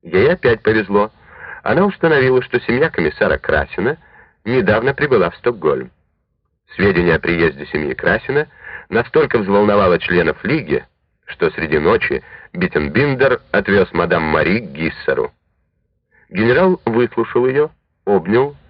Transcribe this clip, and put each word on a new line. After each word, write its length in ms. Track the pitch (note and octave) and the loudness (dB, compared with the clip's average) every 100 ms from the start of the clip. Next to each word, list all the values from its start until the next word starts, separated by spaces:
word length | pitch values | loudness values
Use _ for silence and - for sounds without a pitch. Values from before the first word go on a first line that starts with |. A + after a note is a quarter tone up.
Ей 300 | F2 F#2 C3 | 0 2 2
опять 300 | F3+ B2 A2+ | 2 0 2
повезло. 500 | - A2 G2 G2+ G#2+ _ - - - - | 0 0 0 0 0 _ -20 -20 -20 -10
Она 220 | - C3 | -2 2
установила, 560 | G3+ - E3 D3 C3 B2+ | 2 0 2 4 4 2
что 180 | B2+ B2 | 0 -4
семья 280 | - A#2+ D#3 | -2 0 0
комиссара 480 | - D#2 - F#2+ D2 | 0 -2 0 -2 0
Красина 600 | - D2+ C2+ - G#2+ D#3+ _ - _ _ | 0 -2 -2 -2 -4 -4 _ -20 _ _
недавно 480 | G#2+ B2+ G#2 G#2+ B2+ | -2 0 2 2 0
прибыла 360 | C3+ C#3+ A#2 F2 | -2 0 2 2
в 60 | - | 0
Стокгольм. 540 | B2 A#2 D2+ C2+ B1+ _ _ _ _ _ _ _ _ | -4 -2 -2 -2 -6 _ _ _ _ _ _ _ _
Сведения 400 | - G2 F2 F2 | -4 0 2 2
о 40 | D#2+ | 0
приезде 460 | - E2+ E2 C#2 | -2 0 -2 -2
семьи 280 | D2 D2+ D2 | -8 -6 -6
Красина 540 | - E2+ G#2+ - C#3 D#3 - - - - | -4 -2 -2 -2 -4 -4 -12 -20 -20 -6
настолько 500 | G#2+ A#2+ D#3 C#3+ A#2+ | -4 0 0 2 -2
взволновало 600 | G2 G2+ G#2 G#2 F#2 F2 | 2 2 4 4 4 2
членов 440 | - F2 E2 - | 0 0 0 -2
Лиги, 420 | G#2+ D3+ F#2+ - - _ _ _ | -4 -4 -2 -6 -6 _ _ _
что 260 | - - E2 | -20 -4 -4
среди 280 | - D#2+ D2+ | -4 -2 0
ночи 440 | D#2+ A#2 - C2+ - - - | 2 0 0 -6 -8 -20 -14
Биттенбиндер 880 | F3 F3+ - D2 F2+ C#3+ B2+ C3+ A#2+ _ | -6 -2 -2 -2 0 0 2 0 0 _
отвез 400 | G2+ G2 G2+ F#2 | -2 2 0 2
мадам 320 | E2+ E2+ E2 | -2 0 0
Мари 360 | D#2 D#2 D2+ G#2+ | 0 0 0 -2
к 120 | G2+ | -4
Гиссеру. 600 | D2 D#2+ - - C2 - _ _ _ _ _ _ _ _ _ _ | -6 -6 -4 -4 -2 -4 _ _ _ _ _ _ _ _ _ _
Генерал 500 | F#2 A2+ C3+ F#3+ F3+ | -2 2 4 2 2
выслушал 600 | - A2+ A#2+ - A2+ B2 | -2 0 0 -2 -2 0
ее, 260 | B2+ C3+ D#3 _ _ _ | 0 0 -2 _ _ _
обнял, 500 | - G2 E2 A2+ C#3 C#3+ | -2 0 2 0 0 -6